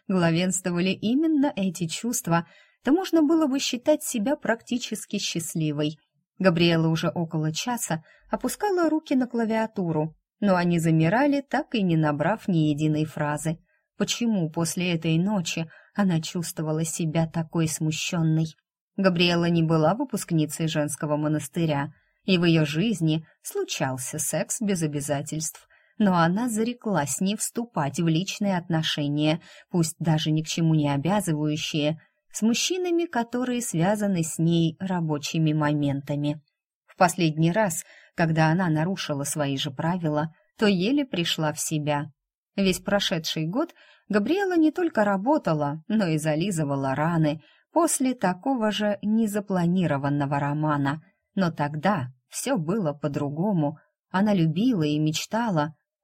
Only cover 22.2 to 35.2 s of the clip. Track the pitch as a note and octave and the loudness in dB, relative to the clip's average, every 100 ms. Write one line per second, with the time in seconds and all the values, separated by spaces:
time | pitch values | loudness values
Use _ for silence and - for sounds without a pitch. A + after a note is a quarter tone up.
22.2 | - F#3 E3+ E3 D#3 D#3 A3+ F#3+ D#3+ D#3 | 0 4 6 4 4 0 0 0 0 0
23.2 | D#3+ _ - G4+ F#4+ - C3+ C3 B2+ D#3 | -4 _ -10 -6 -6 -4 -4 -4 -6 -6
24.2 | - D#3 A3 - G3+ F#3+ D#3+ D3 C#3+ C#3+ | -4 -4 -4 -4 -2 0 -2 -2 -4 -4
25.2 | C#3+ D#3 D#3 - - _ _ - G#3 F3+ | -4 -6 -6 -10 -20 _ _ 0 2 4
26.2 | E3 F#3 B3 G#3+ A3+ A#3+ A3 F#3 C#3+ - | 4 2 0 0 -2 -4 -2 0 0 -2
27.2 | F#3+ G#3+ - - A#3+ - C#3+ - E3 D#3+ | -2 -2 -4 -6 -6 -4 -2 0 0 0
28.2 | G3 - G3+ F#3 E3+ E3 D#3+ - C#3+ D3 | -2 -4 -2 -2 0 -2 -2 -2 -2 0
29.2 | D3+ D#3+ - - - F3+ D#3+ - D#3+ D#3 | 0 0 -4 -20 -4 -2 -2 -2 0 0
30.2 | D#3 D#3 D#3 - E3 D#3+ C#3+ C#3 D3+ G#3 | 2 -2 -2 0 2 2 2 0 0 0
31.2 | G3 D3+ D3+ D3+ - D#3+ D3 D#3 - _ | 0 -2 -2 -2 -4 -2 -2 -2 -10 _
32.2 | _ - G#3+ A#3+ - F#4 F4+ E4+ E4+ A#3+ | _ -2 0 0 -2 -2 0 0 0 -2
33.2 | A#3 B3 B3+ A#3+ A#3 E3 F3 G#3 G3+ F#3 | -4 -4 -2 -4 -2 0 2 2 0 0
34.2 | D#3+ - E3 E3+ E3 - F#3+ F3+ D#3+ D3 | -2 0 2 2 0 -2 -4 -4 -2 -4